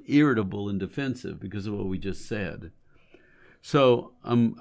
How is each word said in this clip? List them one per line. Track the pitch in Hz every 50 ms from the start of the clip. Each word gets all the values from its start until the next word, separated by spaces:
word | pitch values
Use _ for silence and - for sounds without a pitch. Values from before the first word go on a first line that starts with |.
| -
irritable | - 139 147 151 147 123 110 104 92 104 104 101 101
and | 101 95
defensive | 95 92 - 147 139 131 123 - - - - -
because | - 95 95 104 95
of | 110 104
what | 101 98 95
we | 95 92
just | - 98 87 - -
said." | - 117 107 98 82 76 - - 82 - _ _ _ _ _ _ _ - - _ _ _ _ _ - _ _
So | - - - 147 135 127 120 120 - - - _ -
I'm, | 117 120 120 117 113 - -